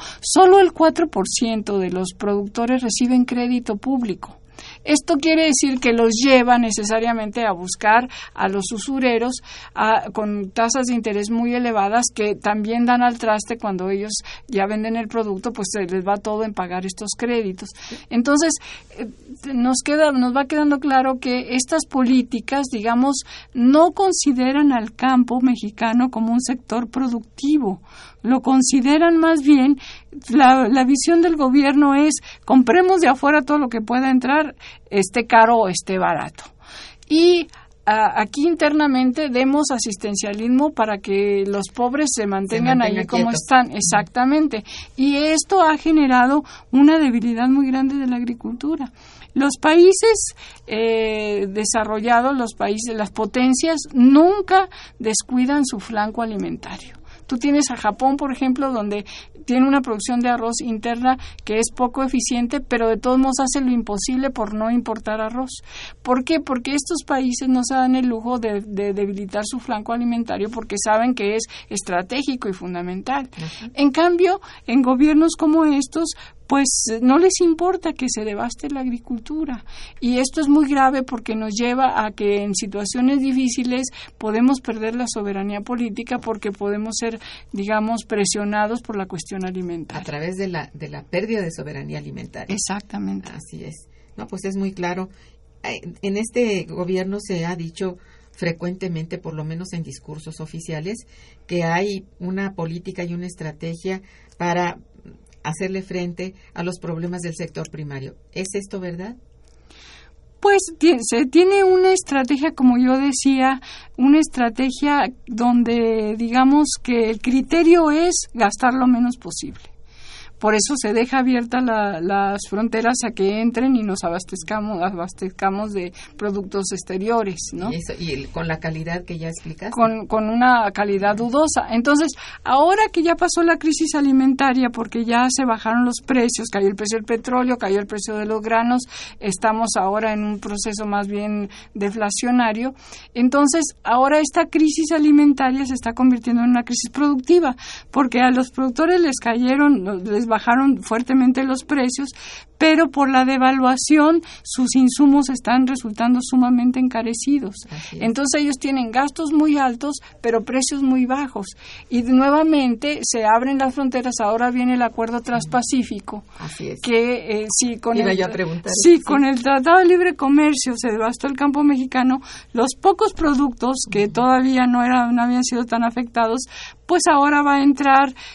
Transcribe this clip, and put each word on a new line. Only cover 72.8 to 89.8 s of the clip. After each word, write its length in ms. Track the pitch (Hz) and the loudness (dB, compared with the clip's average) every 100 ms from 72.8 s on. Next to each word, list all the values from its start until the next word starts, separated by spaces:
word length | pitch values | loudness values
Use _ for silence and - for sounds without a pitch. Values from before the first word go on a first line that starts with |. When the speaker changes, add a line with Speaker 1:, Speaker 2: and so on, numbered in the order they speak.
| 180 185 208 277 262 - | -8 -8 -6 -6 -6 -12
Speaker 2:
Ajá. 340 | 160 - 226 | -14 -14 -12
Speaker 1:
En 180 | 285 285 | 0 2
cambio, 520 | 285 349 349 359 359 - - - | 4 2 4 2 0 -6 -16 -2
en 160 | 247 | 2
gobiernos 520 | 254 254 302 302 330 | 4 4 4 6 4
como 300 | 330 311 320 | 2 2 4
estos, 460 | 311 277 269 311 320 - - - - | 4 2 -2 -4 -6 -8 -18 -20 -2
pues, 220 | 269 269 - - 226 | 0 0 -2 -2 0
no 160 | 247 285 | 4 6
les 240 | 370 - | 4 4
importa 540 | 349 320 349 370 330 | 2 2 0 -2 -4
que 120 | 294 254 | -4 -4
se 120 | - | -4
devaste 460 | 214 208 233 - 285 | -6 -4 -6 -8 -8
la 120 | 277 | -6
agricultura. 840 | 254 240 - 240 - 302 302 240 - - - - | -6 -6 -8 -10 -8 -8 -6 -8 -12 -16 -16 -6
Y 200 | 240 247 | -2 0
esto 240 | 262 320 | 0 0
es 60 | 285 | 2
muy 200 | 294 277 | 4 4
grave 340 | 277 262 269 | 4 2 2
porque 320 | 262 233 220 | -4 -6 -6
nos 200 | 220 220 | -6 -6
lleva 500 | 208 240 247 262 - | -4 -2 0 0 0
a 60 | 214 | -4
que 300 | 208 208 202 | -2 -2 0
en 120 | 202 | -2
situaciones 640 | 196 202 202 202 247 254 277 | -6 -6 -6 -6 -2 0 2
difíciles 680 | 269 254 254 247 247 247 247 - - - | 0 0 0 -2 -2 -4 -6 -10 -20 -10
podemos 420 | 214 220 247 262 | -4 2 2 2
perder 340 | - 226 220 | -2 -6 -6
la 120 | 240 240 | -6 -6
soberanía 540 | 220 202 196 202 208 | -6 -6 -6 -6 -8
política 560 | 208 240 240 202 233 233 | -6 -6 -6 -6 -8 -6
porque 340 | 226 220 214 | -6 -6 -8
podemos 440 | 196 202 208 220 220 | -6 -6 -4 -6 -6
ser, 200 | 233 226 - - - | -6 -8 -12 -20 -14
digamos, 520 | 196 196 214 214 226 | -8 -4 -2 -2 -4
presionados 800 | - 214 196 208 202 208 208 233 | -4 -2 -2 -2 -4 -2 -2 -4
por 140 | - 208 | -8 -8
la 100 | 185 | -8
cuestión 400 | 180 - 196 185 | -10 -12 -10 -8
alimentaria. 560 | 185 175 170 | -8 -8 -10